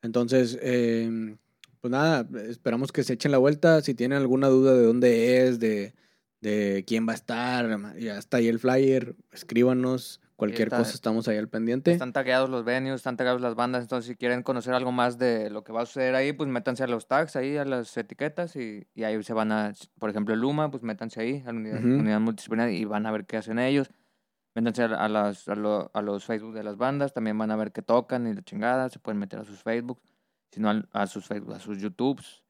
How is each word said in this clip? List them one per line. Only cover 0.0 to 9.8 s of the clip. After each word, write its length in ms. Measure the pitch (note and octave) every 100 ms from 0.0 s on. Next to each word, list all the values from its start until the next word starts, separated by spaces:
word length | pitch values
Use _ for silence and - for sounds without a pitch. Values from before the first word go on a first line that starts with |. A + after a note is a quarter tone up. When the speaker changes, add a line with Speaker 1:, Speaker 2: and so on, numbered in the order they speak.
Speaker 1:
Entonces, 560 | A#2 A#2 A#2+ C3 A#2+ B2
em, 760 | C3 B2 A#2 A#2 A2+ A2+ A2 G#2+ _ _ _ _
pues 100 | B2
nada, 360 | B2+ D#3 D3+ A2 - A2
esperamos 440 | A#2+ - A#2 C3
que 100 | -
se 120 | B2
echen 180 | A#2+ D3
la 60 | C#3
vuelta. 420 | C3+ D3 E3 D#3+
Si 140 | D3
tienen 240 | A#2+ B2 C#3
alguna 300 | C3 C3 C3+
duda 260 | C3 C3+
de 100 | B2+
dónde 640 | A#2 A#2+ B2 A#2 A#2 B2+ B2+
es, 100 | A#2+
de, 360 | A2+ G#2+ G2 _ _ _ _ _
de 420 | A2 G#2+ G2+ G2 F#2+
quién 220 | A2+ A2+
va 40 |
a 40 | A2+
estar, 800 | - A#2 B2 B2 A#2 G#2+ G#2 -
ya 200 | A#2 G#2
está 180 | - B2
ahí 120 | A#2
el 100 | A2+
flyer, 580 | B2+ C3 C3+ C3 B2 - _
escríbanos. 880 | - - A#2 B2 B2+